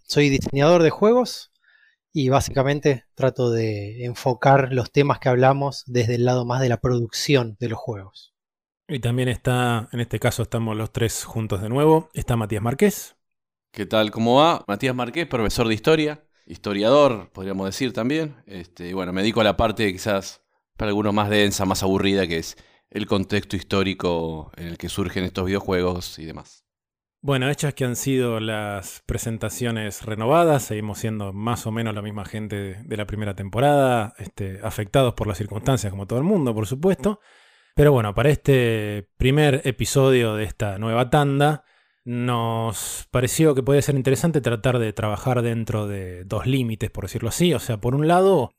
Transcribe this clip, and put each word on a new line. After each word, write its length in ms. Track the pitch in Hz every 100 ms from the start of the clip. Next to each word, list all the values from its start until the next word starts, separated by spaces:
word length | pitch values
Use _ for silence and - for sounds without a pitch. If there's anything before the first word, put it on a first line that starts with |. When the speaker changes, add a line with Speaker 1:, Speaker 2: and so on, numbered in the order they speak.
Speaker 1:
soy 240 | - 147 147
diseñador 560 | 135 - 139 147 175
de 60 | 160
juegos 600 | - 208 247 233 - - _ _ _ _ _ _
y 160 | 160 131
básicamente 760 | 135 - 139 135 143 147 117 - -
trato 340 | 131 - 120
de 540 | 113 113 104 101 117
enfocar 640 | 123 113 135 120 139 139 127
los 200 | 131 -
temas 260 | 143 143 -
que 100 | 135
hablamos 540 | 123 131 139 139 - -
desde 260 | 123 117
el 100 | 120
lado 200 | 123 127
más 160 | 120 127
de 80 | 127
la 80 | 117
producción 800 | 127 123 117 - - 135 117 104
de 100 | 113
los 120 | 110
juegos. 560 | - 104 92 - - _ _ _ _ _ -
Speaker 2:
Y 140 | 139
también 280 | 120 123 127
está, 600 | 107 131 123 123 117 104
en 80 | 120
este 220 | 120 139
caso 240 | 120 -
estamos 320 | 110 117 113 107
los 160 | 110
tres 320 | - 113 -
juntos 380 | - 113 107 98
de 60 | 107
nuevo, 420 | 131 156 160 160
está 220 | - - 117
Matías 260 | 104 104
Márquez. 540 | 117 135 208 - - _ _ _ _ _ _
Speaker 3:
¿Qué 140 | - 98
tal? 260 | 110 107
¿Cómo 240 | 110 117 131
va? 280 | 160 156 -
Matías 260 | 101 135
Márquez, 320 | 127 120 151 170
profesor 400 | 127 101 - 113
de 80 |
historia, 480 | 110 160 160 151 147 _ _ -
historiador, 840 | 85 104 101 107 143 143 107 87
podríamos 340 | - 95 98 95
decir 260 | - 131
también. 440 | 117 117 156 156 139 -
Este, 420 | 95 87 - 87
y 40 |
bueno, 200 | 95 90
me 100 | 92
dedico 180 | 104 113
a 40 |
la 120 | 107 95
parte 360 | 113 110 104
quizás 520 | 92 113 98 - - _ _ _ -
para 140 | 107
algunos 220 | 101 104
más 160 | 104 104
densa, 360 | 104 104 101
más 180 | 95 92
aburrida, 460 | 95 95 98 98 87
que 100 | 82
es 180 | - - _ _ _
el 200 | 104 101
contexto 480 | 101 95 101 - 95
histórico 960 | - 98 95 90 90 85 82 80 78 -
en 120 | 85
el 100 | 82
que 100 | 87
surgen 360 | - 92 95
estos 220 | 90 - 92
videojuegos 760 | 98 - 90 90 90 - -
y 40 |
demás. 400 | 78 135 - _ _ _ _ _ _ _
Speaker 2:
Bueno, 300 | 135 131 131
hechas 240 | 143 147
que 100 | -
han 120 | 127 117
sido 420 | 139 131 123 110
las 640 | 110 107 104 101 98 - -
presentaciones 1000 | 98 117 110 107 - 120 113 107 - -
renovadas, 560 | 107 113 160 170 139
seguimos 360 | - 107 107 95
siendo 340 | 113 107 98
más 340 | 98 113 117 113
o 60 |
menos 240 | 110 113 104
la 60 |
misma 220 | 104 104
gente 560 | 95 110 107 101 98 95
de 160 | 120 107
la 120 | 104
primera 260 | 104 104
temporada, 800 | 95 98 110 143 143 131 120 104 -
este, 420 | 95 - 95 95
afectados 520 | 107 - 101 143 123
por 120 | - 107
las 120 | 95
circunstancias 520 | 101 101 - 131 104
como 160 | 98 98
todo 140 | 117
el 40 |
mundo, 300 | 165 208 127
por 140 | 107 107
supuesto. 500 | 131 190 180 202 214 _ _ _ _ _
Pero 160 | - 147
bueno, 240 | 131 107
para 160 | 101 139
este 800 | 139 - 135 117 113 104 104 - -
primer 460 | 127 147 147 139
episodio 720 | 139 - 113 139 135 127 117 107
de 80 |
esta 340 | 101 - 104 95
nueva 320 | 113 113 123
tanda, 540 | 151 143 139 147 151 _ _ _ _ 120
nos 1000 | 120 123 120 113 113 113 98 - - -
pareció 460 | 127 120 - 156 131
que 80 |
podía 180 | 123 143
ser 140 | 139 139
interesante 440 | 127 131 170 151
tratar 380 | 120 113 131 123
de 140 | 110
trabajar 500 | - 107 101 135 123
dentro 460 | 117 117 110 107 104
de 360 | 101 92 90
dos 220 | 98 107 120
límites, 420 | 135 117 110 110
por 140 | -
decirlo 280 | 95 110 113
así. 220 | - 175
O 60 | 127
sea, 220 | - 107
por 160 | 120 135
un 100 | 156
lado, 460 | 180 190 175 117